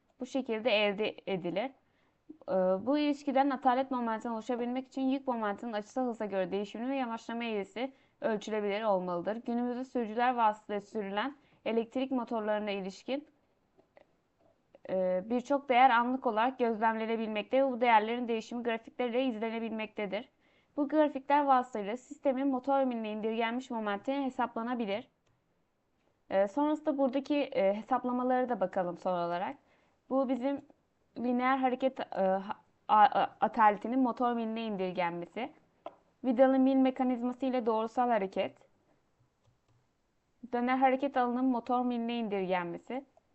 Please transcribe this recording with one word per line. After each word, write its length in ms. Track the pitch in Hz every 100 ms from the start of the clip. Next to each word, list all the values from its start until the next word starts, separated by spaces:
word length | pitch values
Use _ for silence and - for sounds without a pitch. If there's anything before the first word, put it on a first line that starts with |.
| _ _
bu 60 | 247
şekilde 440 | 269 262 220 233
elde 440 | 208 208 202 214 - -
edilir. 440 | 190 175 170 247 - _ _ _ _ _ - -
E, 60 | 190 185 190 214
bu 120 | 294
ilişkiden 520 | 294 285 - 262 285
atalet 400 | 262 269 247 269
momentini 420 | 254 233 220 240
oluşabilmek 540 | 226 220 240 240 254 262
için 160 | -
yük 240 | 262 269 269
momentinin 460 | 233 214 202 240
açısal 340 | 214 208 - 254
hıza 200 | 220 208
göre 240 | 196 185
değişimini 400 | 196 208 214 247
ve 60 | 269
yavaşlama 480 | 247 226 - 233
eğrisi 480 | 233 214 190 - 269 - _ _
ölçülebilir 640 | - 214 214 214 208 202
olmalıdır. 540 | 220 190 180 175 175 220
Günümüzde 480 | 240 233 247 247
sürücüler 500 | 262 254 220 214 240
vasıtasıyla 460 | 247 220 208 - 208
sürülen 560 | 202 220 196 202 247 277 _ _
elektrik 460 | - 226 226 262 262
motorlarına 600 | 262 226 233 214 214 214
ilişkin, 580 | 196 190 190 - 269 294 _ _ _ _ _ _ _ _ _ _ _ _ _ _ - -
e, 320 | 190 185 185
birçok 440 | 208 247 240 277 269
değer 220 | 240 262
anlık 360 | 233 240 262 262
olarak 320 | 214 240 262
gözlemlenebilmekte 1080 | 240 220 226 220 220 226 220 214 208 262
ve 60 | 269
bu 100 | 247
değerlerin 480 | 240 226 214 240 240
değişimi 340 | 226 220 240
grafiklerle 600 | 233 226 226 - 247 233
izlenebilmektedir. 1040 | 269 214 226 226 226 220 214 - 208 196 262 _ _ _ _ -
Bu 120 | 294
grafikler 560 | 302 294 285 - 285
vasıtasıyla 520 | 285 262 247 220 196 247
sistemin 520 | - 285 285 254 277
motor 360 | 254 254 277
miline 280 | 269 233 220
indirgenmiş 580 | 214 220 226 226 240 262
momenti 540 | 233 214 202 233 277
hesaplanabilir. 840 | 269 - 240 233 226 247 214 202 262 _ _ _ _ _ _ _ _ _ _ _ _
E, 180 | 196 202
sonrasında 500 | 240 294 302 311 277
buradaki, 380 | 277 262 277 294
e, 380 | 269 - 196
hesaplamaları 760 | 208 - 247 247 247 254 254 254
da 120 | 233
bakalım 380 | 185 196 180 175
son 280 | 190 180 170
olarak. 300 | 175 208 285 _ _ _ _ _
Bu 180 | 262 262
bizim 360 | 254 254 277 - _ _ _ _ -
lineer 380 | 233 247 254 269
hareket, 440 | 262 254 262 262
e, 40 | - -
ha-, 360 | 190 190 196 - _ _ _
a-, 320 | 214 208 -
a-, 160 | 165 -
ataletinin 600 | 214 226 214 202 220 254
motor 320 | 254 220 247
miline 320 | 240 220 226
indirgenmesi. 880 | 226 202 185 180 170 170 170 - 262 - _ _ - - _ _
Vidal'ın 360 | 247 233 262 269
mil 160 | 262 269
mekanizması 680 | 262 262 254 240 247 247 262
ile 200 | 254 226
doğrusal 420 | 220 226 - 247
hareket. 580 | 226 190 190 254 - _ _ _ _ _ _ _ _ _ _ _ _ _ _ _ _ _ _ 240
Döner 240 | 240 247 262
hareket 400 | 262 262 277 269
alanının 280 | 247 240
motor 400 | 262 240 233 247
miline 340 | 247 240 233 240
indirgenmesi. 840 | 220 196 185 185 175 170 - 247 277 _ _